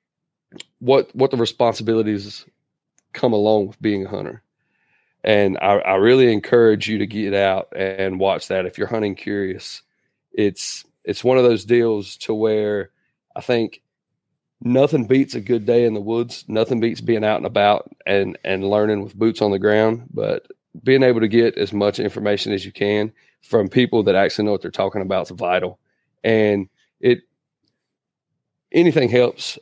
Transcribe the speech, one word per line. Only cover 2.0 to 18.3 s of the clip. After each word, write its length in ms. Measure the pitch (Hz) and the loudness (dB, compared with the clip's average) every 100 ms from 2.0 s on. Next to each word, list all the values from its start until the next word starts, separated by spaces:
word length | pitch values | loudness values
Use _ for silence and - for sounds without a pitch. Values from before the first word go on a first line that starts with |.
| 107 101 101 - - _ _ _ _ _ _ | 0 -4 -8 -18 -20 _ _ _ _ _ _
come 200 | - 127 | -2 0
along 340 | 107 104 107 98 | 2 2 2 0
with 140 | - | -4
being 240 | 110 101 95 | -4 -2 -4
a 40 | |
hunter. 320 | 98 - 113 _ _ _ _ _ _ _ _ | -8 -10 -14 _ _ _ _ _ _ _ _
And 340 | - 104 101 95 | 0 2 2 0
I, 220 | 98 101 | 0 0
I 160 | - 95 | 2 2
really 360 | 110 131 123 | 4 6 4
encourage 560 | 107 - 120 113 107 - | 2 2 4 4 4 -2
you 100 | 107 | -4
to 60 | 107 | -4
get 280 | 110 101 | -4 -2
out 340 | 98 98 95 - - | 0 2 0 -4 -6
and 440 | 95 95 95 92 | -4 -4 -4 -2
watch 280 | 98 90 - | -2 -2 -4
that 180 | 95 90 | -4 -4
if 120 | - | -6
you're 100 | 98 | -6
hunting 280 | 113 104 92 | -2 -4 -4
curious. 680 | - 101 95 92 - - _ _ _ _ _ | -6 -6 -6 -8 -14 -18 _ _ _ _ _
It's, 540 | - 104 - - - - _ | -2 -2 -2 -10 -12 -16 _
it's 200 | - 101 | -10 -4
one 140 | 123 131 | 0 4
of 60 | |
those 220 | 123 113 101 | 4 2 2
deals 500 | 120 117 107 98 - | 2 2 -2 -6 -10
to 160 | - | -6
where 580 | 107 110 107 104 104 95 _ _ _ _ - | -2 -2 0 -2 -4 -6 _ _ _ _ -10
I 60 | |
think 400 | - 120 113 - _ _ _ _ _ _ _ _ | -4 -2 -2 -8 _ _ _ _ _ _ _ _
nothing 440 | 120 127 143 151 110 | 0 2 2 2 2
beats 300 | 135 139 123 | 0 0 -4
a 60 | |
good 240 | 101 117 104 | -4 -2 2
day 180 | 120 120 | 2 2
in 80 | 107 | 0
the 60 | |
woods. 440 | 101 117 120 - - | -4 -4 -6 -10 -6
Nothing 320 | 110 110 120 | -2 -2 0
beats 220 | 117 113 | -2 -2
being 240 | 113 113 107 | -2 0 0
out 120 | 107 | -2
and 80 | 98 | -2
about 460 | 110 101 104 - - - | 2 4 2 -2 -10 -2
and, 320 | 98 98 | 0 -2